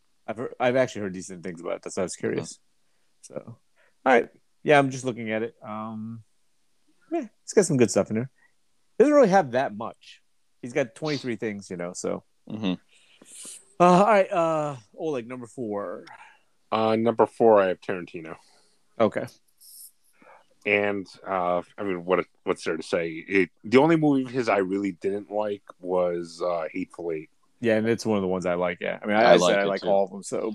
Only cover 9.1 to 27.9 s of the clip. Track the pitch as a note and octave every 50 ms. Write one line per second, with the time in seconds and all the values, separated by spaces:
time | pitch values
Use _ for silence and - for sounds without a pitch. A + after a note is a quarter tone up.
9.1 | D4 D4 B3+ F#3+ F3+ G3 E3+ B2+ A#2 B2+ C#3 A#2 G#2+ G2+ A#2 G2 - _ _ -
10.1 | - _ _ _ _ _ _ _ _ _ - B2 A#2+ D3+ C3+ A2+ - - D#3 D#3
11.1 | D3 C3 - B2+ A2+ - A#2+ A2 G#2 G2+ G2 - F#2+ F2 F2 F2 F2+ - - F#2
12.1 | F#2 F2+ - _ _ _ _ - - G#2+ A2 F#2 F2 - _ _ _ _ _ _
13.1 | _ _ - - - - - - - - - _ _ - F3 F3+ F3+ F3 G3+ A3+
14.1 | A3 G3 F#3+ - G3+ F3 E3 E3 D#3+ D#3 D3+ D3 C#3 B2 - _ _ - F3+ D#3+
15.1 | C#3+ B2+ A2+ A#2+ B2+ B2+ A#2+ A2 - - A#2+ G#2+ G#2 G2+ G2 F2+ F#2 - - -
16.1 | - - - - - _ _ _ _ _ _ _ - A2 A2 A2 A2 A2+ A2+ A#2
17.1 | A2+ A2+ A2+ - - - A#2+ A2+ A2 G2+ F#2+ F#2 F2 - - - G2+ F2+ E2 -
18.1 | - F2 D#2+ D#2+ E2 - _ _ _ _ _ _ _ _ _ _ _ - A2+ G2+
19.1 | - A#2+ B2 C3 - _ _ _ _ _ - - - - - - _ _ _ _
20.1 | _ _ _ - - - _ _ _ _ - G#2 G#2 G2+ G2+ G#2 G2+ G2+ F#2 -
21.1 | - - - F#2+ F#2+ F#2 F2 F2 F2+ F2 E2+ - _ - G#2 G2+ F#2 F2 F2 F2+
22.1 | F#2 F2+ E2 - _ _ _ G2 F2 - - F#2+ E2 D#2+ - - - F2+ E2+ E2
23.1 | D#2+ E2 - - G2 G2 F2+ - _ _ - G#2+ A2+ B2+ C#3+ D#3+ E3+ D#3+ D3+ D3
24.1 | C#3+ C3+ C3 B2 A#2+ C3 A#2 A2 G2+ G2+ G2 F2+ G2 G2+ G2+ G2 F2 - - G2
25.1 | G2 G#2 G2 - G2+ G#2 G#2+ G#2 G#2 G2+ _ - - _ F2 F2+ F#2 F2+ F2+ F2
26.1 | E2+ F2 F2 E2 E2+ E2+ F2+ F2+ F2 E2 D#2+ D2+ - F#2 F2+ - - - E2+ E2+
27.1 | D#2+ D#2 D#2 - _ _ _ _ _ _ A#2 A#2 A2 A2 G#2+ A2+